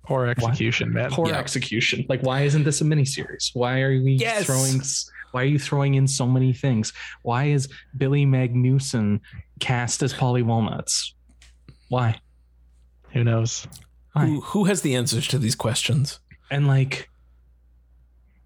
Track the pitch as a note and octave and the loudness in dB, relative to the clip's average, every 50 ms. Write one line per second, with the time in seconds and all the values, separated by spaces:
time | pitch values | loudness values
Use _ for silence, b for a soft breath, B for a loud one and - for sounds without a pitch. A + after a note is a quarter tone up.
0 | - - C#3 C3 B2 A#2+ B2 B2 A#2 A2+ A#2 - A2 A2+ A#2 - A#2+ A2+ A2+ A2+ | -4 -2 -2 0 0 0 0 0 0 -2 0 0 0 0 0 -2 -2 -2 -2 -2
1 | A#2+ C3 C3+ - E3 D#3+ D#3 - - - - C3 - - G#2 A#2 A2+ - - C3 | -2 -2 -2 0 0 0 0 -2 -4 -4 -6 -6 -6 -4 -4 -2 -2 -2 -2 -4
2 | C3+ - C3+ B2+ C3 C3 B2+ C3+ C#3+ C#3+ C#3+ D#3 C#3+ D#3 D3 - D#3+ D3+ D#3 D3+ | -2 -2 -2 -2 0 0 0 2 2 2 2 2 2 2 0 0 2 2 4 2
3 | C3+ C3+ - - - - - - - - - A#2+ B2 A#2+ B2+ C3 C3+ C3+ C3+ C3 | 2 0 -2 -6 -8 -12 -8 -8 -8 -6 -2 -2 -2 0 0 0 2 2 2 2
4 | C3 C3+ C3+ C3 - A#3 A3+ G#3 - C#3 C3 C3 C3 C3+ C3 C3 C3 - - - | 4 4 2 2 2 0 0 0 0 0 2 2 2 2 0 -2 -2 -2 -6 -6
5 | - B B B B B - B2 B2+ C#3 D3+ C#3+ - - D3+ C#3+ C#3 C#3 C#3 C3+ | -8 B B B B B -4 -2 0 2 0 0 0 -2 -2 0 2 2 4 4
6 | C3+ C3 - - B2+ B2 C3 C3 C3 C3 B2 - - C#3 B2 A2 G#2+ - B B | 2 2 0 0 0 2 2 4 4 2 2 0 0 0 2 0 0 -2 B B
7 | B B B B _ A#2+ A#2 B2 C#3+ D3 D3 C#3 C3+ C#3 B B B B - C3 | B B B B _ -2 -2 0 2 2 2 0 -2 -4 B B B B -4 -2
8 | C#3 C3+ C#3 D3 C#3+ C#3 C3+ B2+ B2+ A#2+ B2 B2+ B2+ B2+ C3+ C#3 C3+ - - A#2 | 0 2 2 2 4 4 4 2 2 2 2 2 2 4 2 2 0 0 -2 0
9 | G#2+ G#2 G#2 G2+ B B B B B B _ - - - B2+ A#2+ A#2+ A#2+ - - | 2 2 0 -2 B B B B B B _ -10 -4 -2 -2 -2 0 -2 -2 -2
10 | D3 B2+ - - C#3 B2+ B2 B2 A#2+ A2+ A#2 A2+ A2 - A1+ - - - - - | -2 -2 0 0 0 2 2 2 2 2 2 2 0 0 -4 -6 -6 -4 -4 -4
11 | - - _ _ _ _ _ _ - - _ _ _ - - _ _ _ B2 B2 | -4 -8 _ _ _ _ _ _ -20 -20 _ _ _ -20 -20 _ _ _ 0 0
12 | B2 A2+ A2+ - _ _ _ _ _ _ _ _ _ _ _ _ _ _ _ _ | 2 0 0 -2 _ _ _ _ _ _ _ _ _ _ _ _ _ _ _ _
13 | _ - - A#2+ A#2 A#2 A2+ A2+ A2+ A#2 - - - - - - - _ _ _ | _ -4 -2 0 2 2 2 2 0 -2 -4 -8 -12 -14 -20 -20 -20 _ _ _
14 | _ _ _ D3 - D#3 D3+ C#3 - - - G#3 G3+ F3+ G3+ E3+ - D3+ B2+ B2 | _ _ _ 0 2 2 0 0 -4 -4 0 0 2 2 2 0 0 0 0 0
15 | A#2+ - A#2 A2+ - - - C#3 A#2+ A2+ B2+ - - A2+ - - - - C3 D#3 | 0 0 -2 -2 -2 -2 -2 0 0 -2 -2 -2 -2 -2 -2 -2 -2 0 0 0
16 | C3+ - - - _ _ - _ _ _ C#3 C#3+ C#3+ C#3 C3+ C3+ C3 C3+ - - | 0 -2 -6 -14 _ _ -20 _ _ _ -2 0 2 4 4 2 2 0 -4 -10
17 | - _ _ _ _ _ _ _ _ _ _ _ _ _ _ _ _ _ _ _ | -12 _ _ _ _ _ _ _ _ _ _ _ _ _ _ _ _ _ _ _
18 | _ _ _ _ _ _ _ _ _ | _ _ _ _ _ _ _ _ _